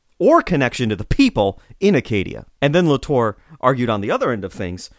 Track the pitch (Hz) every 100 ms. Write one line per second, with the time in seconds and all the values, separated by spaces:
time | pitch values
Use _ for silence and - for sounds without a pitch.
0 | _ - 202 330 - 160 123 - 117 98
1 | - - 269 - 98 - - - 196 156
2 | - 104 - 55 - _ 143 165 170 135
3 | - 135 110 98 _ 156 123 131 120 104
4 | 104 247 233 113 95 - 90 90 -